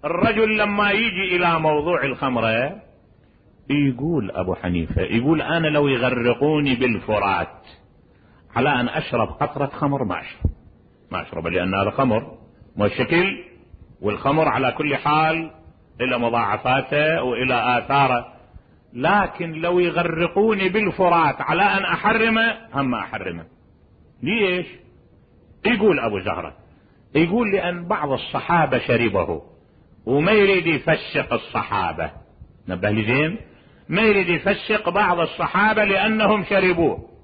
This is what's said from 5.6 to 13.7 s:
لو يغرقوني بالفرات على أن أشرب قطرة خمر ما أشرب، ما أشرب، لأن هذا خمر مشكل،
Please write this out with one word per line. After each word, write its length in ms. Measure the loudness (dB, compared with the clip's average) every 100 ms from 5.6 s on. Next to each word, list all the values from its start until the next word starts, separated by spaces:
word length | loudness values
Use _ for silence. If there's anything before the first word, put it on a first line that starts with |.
| 2
لو 200 | 2 2
يغرقوني 840 | 2 0 2 0 2 2 2 2
بالفرات 880 | 2 0 0 0 0 2 0 -4 -10 -20 -20 _ _ _ _ _ -20 -8 0
على 240 | 0 0
أن 80 | -2
أشرب 400 | -4 -4 -2 -2
قطرة 380 | -2 -6 -2 -6
خمر 380 | -2 -2 -2
ما 160 | -2 -4
أشرب، 300 | -8 -4 -4 -4 -20 _ _ _ _
ما 100 | -8
أشرب، 240 | -8 -6 -4
لأن 280 | -2 0
هذا 160 | 0 -2
خمر 420 | 0 0 0 -4 -18 -20 _ -18 -2
مشكل، 680 | -2 0 0 2 0 -4 -14 -20 -20